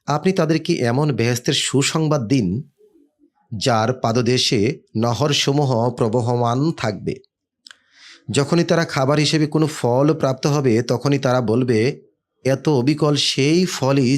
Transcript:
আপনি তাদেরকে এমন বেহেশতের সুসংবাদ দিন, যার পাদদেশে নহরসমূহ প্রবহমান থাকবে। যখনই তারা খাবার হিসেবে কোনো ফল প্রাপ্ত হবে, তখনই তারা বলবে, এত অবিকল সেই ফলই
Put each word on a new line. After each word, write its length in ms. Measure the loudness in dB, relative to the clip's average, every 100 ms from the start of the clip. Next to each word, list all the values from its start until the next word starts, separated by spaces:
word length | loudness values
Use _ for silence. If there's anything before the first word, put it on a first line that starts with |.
| -4
আপনি 260 | -2 0
তাদেরকে 420 | 0 0 0 -2
এমন 380 | -2 0 0 0
বেহেশতের 420 | 0 0 0 -2
সুসংবাদ 760 | -2 0 0 0 0 0 0 0
দিন, 340 | 0 0 -2 -6 _ _ _ _ _ _ _ _ -6
যার 280 | 0 2 0
পাদদেশে 880 | 0 0 0 0 0 0 0 0 -2 -8 -4
নহরসমূহ 920 | -2 0 0 0 0 0 2 0 0
প্রবহমান 840 | 0 0 0 0 0 0 0 -2
থাকবে। 420 | -2 -4 -4 -6 -8 -12 _ _ _ -20 -20 _ _ -20 -18 -4
যখনই 340 | -2 0 0
তারা 200 | 2 0
খাবার 340 | 0 0 0 2
হিসেবে 280 | 0 0 0
কোনো 200 | 0 -2
ফল 480 | -2 0 2 2
প্রাপ্ত 320 | 0 -2 -2 0
হবে, 360 | 0 2 0
তখনই 360 | 0 -2 0 0
তারা 220 | 0 0
বলবে, 640 | 0 0 0 0 0 -4 -14 _ _ _ -4
এত 180 | -2 0
অবিকল 460 | 0 0 0 0 0 0
সেই 340 | 0 2 2 0
ফলই 440 | -2 0 2 2